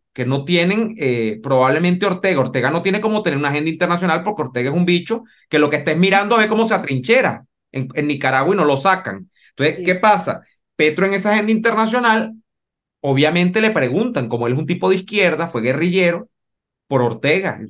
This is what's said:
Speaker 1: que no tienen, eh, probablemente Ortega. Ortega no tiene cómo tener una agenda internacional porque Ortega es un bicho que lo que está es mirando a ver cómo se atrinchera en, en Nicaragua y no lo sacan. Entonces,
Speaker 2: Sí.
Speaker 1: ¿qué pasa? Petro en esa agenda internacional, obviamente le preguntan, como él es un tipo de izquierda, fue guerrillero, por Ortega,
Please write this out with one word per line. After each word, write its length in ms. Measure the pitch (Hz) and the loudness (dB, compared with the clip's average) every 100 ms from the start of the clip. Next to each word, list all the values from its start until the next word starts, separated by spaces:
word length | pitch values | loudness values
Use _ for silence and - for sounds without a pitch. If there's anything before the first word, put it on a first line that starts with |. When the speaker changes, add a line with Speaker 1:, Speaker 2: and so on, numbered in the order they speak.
| _ | _
Speaker 1:
que 120 | - 123 | -6 -2
no 200 | 139 139 | -2 0
tienen, 480 | 175 175 208 226 - | 0 2 0 -2 -2
eh, 400 | 135 120 110 107 | -2 0 -2 -4
probablemente 640 | 131 131 131 151 175 180 202 | 0 2 4 2 2 2 0
Ortega. 340 | 185 196 151 | 0 0 0
Ortega 300 | 117 131 127 | 0 0 0
no 140 | 170 | 0
tiene 180 | 190 208 | 0 0
cómo 220 | 214 208 | 0 0
tener 160 | 180 139 | 0 -2
una 100 | 143 | -2
agenda 200 | 147 156 | -2 -4
internacional 540 | 156 170 175 180 165 | -2 -2 0 0 0
porque 200 | 190 208 | -2 -6
Ortega 260 | 127 123 127 | -6 -4 -2
es 60 | 170 | 0
un 100 | 180 | 2
bicho 380 | 175 175 226 - _ _ | 0 0 -6 -8 _ _
que 80 | 151 | 2
lo 100 | 147 | 2
que 60 | 143 | 0
está 140 | 160 | -2
es 60 | 156 | 2
mirando 380 | 190 196 208 233 | 4 4 4 2
a 40 | |
ver 100 | 214 | 2
cómo 160 | 220 220 | 2 0
se 80 | 208 | 0
atrinchera 720 | 143 131 - 254 185 107 - _ _ | -2 -4 2 2 2 -2 -12 _ _
en, 180 | 135 135 156 | -10 -6 -4
en 120 | 147 | -4
Nicaragua 460 | 135 131 131 147 | -2 0 0 2
y 40 | 196 | 2
no 80 | 147 | 2
lo 120 | 135 | 2
sacan. 520 | 190 180 110 95 - _ _ | 2 0 -2 -10 -14 _ _
Entonces, 260 | - 147 165 | -2 -2 0
Speaker 2:
Sí. 40 | 180 | -2
Speaker 1:
¿qué 100 | 180 | 2
pasa? 460 | 214 202 156 - - _ _ - | 2 2 0 -8 -12 _ _ 0
Petro 320 | 151 156 196 | 0 2 0
en 80 | 196 | 0
esa 160 | 208 | 0
agenda 200 | 214 208 | 0 2
internacional, 840 | 220 226 214 220 247 240 220 220 - _ _ _ _ _ _ | 0 0 0 0 0 2 0 -2 -10 _ _ _ _ _ _
obviamente 600 | 143 135 151 175 180 220 | -2 2 2 4 2 2
le 100 | 220 | 0
preguntan, 580 | 156 123 151 247 190 113 | 0 0 0 -2 -4 -4
como 160 | 117 117 | -2 -2
él 60 | |
es 60 | 131 | -2
un 80 | 151 | -2
tipo 220 | 180 185 | -2 0
de 80 | 190 | 0
izquierda, 500 | 185 208 180 156 170 | -2 0 0 0 -4
fue 140 | 120 | -4
guerrillero, 680 | 117 143 180 185 175 170 - _ _ _ _ _ _ | -2 -2 0 2 0 0 -8 _ _ _ _ _ _
por 160 | 135 | 0
Ortega, 560 | 120 117 143 180 190 - | 0 0 0 0 -2 -8